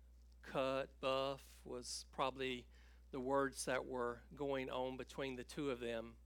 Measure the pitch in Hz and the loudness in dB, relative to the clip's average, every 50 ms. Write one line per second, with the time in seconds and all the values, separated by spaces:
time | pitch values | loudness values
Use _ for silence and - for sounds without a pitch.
0 | - - - - - - - - - - - 156 135 131 135 135 135 - - - | -20 -20 -20 -20 -20 -20 -20 -18 -10 -4 0 2 2 2 2 2 0 -2 -4 -2
1 | - 135 135 135 135 135 139 135 - - - - - - 127 123 123 - - - | 2 4 4 4 4 2 0 -4 -8 -14 -18 -14 -10 -8 -6 -6 -6 -6 -6 -6
2 | - - - - 147 131 131 131 135 131 127 123 123 - - - - - - - | -8 -6 -2 2 2 2 2 2 0 0 0 -2 -6 -10 -16 -20 -20 -20 -20 -20
3 | - - - 139 123 131 135 139 139 135 131 - - - 131 131 135 135 131 127 | -14 -8 -6 -2 2 4 6 6 6 4 2 0 0 2 2 2 2 0 -2 0
4 | 120 120 120 117 - - - 135 143 139 139 135 131 131 127 127 127 131 131 123 | 0 0 0 -4 -8 -12 -6 -2 0 0 2 0 0 0 0 0 0 0 -2 -4
5 | 123 - - - 143 135 127 123 120 - - - 147 139 127 120 123 117 117 113 | -6 -6 -4 -4 -2 -2 -2 -4 -6 -6 -4 -2 0 0 0 0 0 0 0 -2
6 | 113 117 113 - - | -2 -6 -10 -16 -18